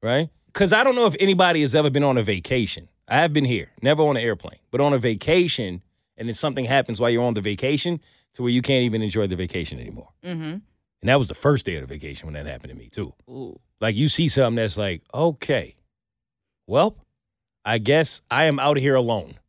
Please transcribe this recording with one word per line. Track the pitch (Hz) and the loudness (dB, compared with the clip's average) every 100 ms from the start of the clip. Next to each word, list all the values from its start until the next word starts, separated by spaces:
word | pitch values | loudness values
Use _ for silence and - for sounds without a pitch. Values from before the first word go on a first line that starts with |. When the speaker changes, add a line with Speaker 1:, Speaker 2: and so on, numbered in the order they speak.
Speaker 1:
right? | 113 127 160 _ _ | 0 -2 -2 _ _
'Cause | - 196 | 0 2
I | 214 | 4
don't | 262 247 | 4 4
know | 226 | 2
if | 143 | 2
anybody | 196 185 180 165 | 2 4 4 4
has | 147 143 | 2 4
ever | 151 | 2
been | 139 | 2
on | 143 127 | 2 2
a | |
vacation. | 104 95 87 127 104 - - _ _ | 0 -2 -2 -2 -2 -6 -14 _ _
I | 123 | 0
have | 165 | 2
been | 151 | 2
here, | 135 117 - - | 0 -2 -4 -4
never | 123 151 | 0 4
on | 151 131 | 2 2
an | |
airplane, | 117 101 - - _ | -2 -4 -8 -20 _
but | 123 | 0
on | 143 | 2
a | 139 | 2
vacation, | 117 107 - 175 175 - 104 90 _ _ _ _ | 0 -2 2 2 2 -2 -6 -8 _ _ _ _
and | 113 | -8
then | |
something | 113 151 135 | -4 -4 -4
happens | 120 135 131 107 | 0 0 0 0
while | 117 | 2
you're | 117 | 2
on | 123 | 2
the | 107 | 0
vacation | 101 101 131 143 175 170 _ _ _ | -4 -2 -2 0 -2 -6 _ _ _
to | - | -6
where | 123 | 0
you | 123 | 0
can't | 123 135 | 2 0
even | 123 110 | 2 0
enjoy | 107 101 101 | -2 -2 -2
the | 90 | -2
vacation | 92 92 80 67 | -4 -6 -8 -10
anymore. | 60 - - _ | -14 -16 -20 _
Speaker 2:
Mm-hmm. | 180 170 160 175 - _ _ _ | -10 -8 -8 -10 -14 _ _ _
Speaker 1:
And | - | 0
that | 139 | 0
was | 117 | 0
the | |
first | 101 143 143 | -2 0 0
day | - 82 | -2 -8
of | |
the | 65 | -10
vacation | 76 73 67 80 | -12 -12 -14 -12
when | |
that | 76 73 | -12 -12
happened | 65 - | -14 -16
to | - | -20
me, | - | -16
too. | - 101 - _ | -12 -12 -12 _
Speaker 2:
Ooh. | 127 127 - _ _ | -16 -16 -16 _ _
Speaker 1:
Like, | 107 | -4
you | 107 151 | 2 2
see | - 170 | 2 0
something | 135 123 117 | 2 2 2
that's | 110 101 | -2 -2
like, | 101 85 _ | -4 -6 _
"Okay, | - 165 147 - 135 78 _ _ _ _ _ _ _ _ _ _ | -2 -2 -2 -2 -2 -2 _ _ _ _ _ _ _ _ _ _
well, | 113 196 - _ _ _ _ _ _ | 2 2 0 _ _ _ _ _ _
I | 104 117 | -4 -2
guess | 107 147 160 - _ | 2 2 2 -4 _
I | 123 160 | 0 2
am | 143 | 2
out | 135 147 | 0 2
here | 135 131 | 2 2
alone." | 120 110 76 - | 2 -2 -4 -16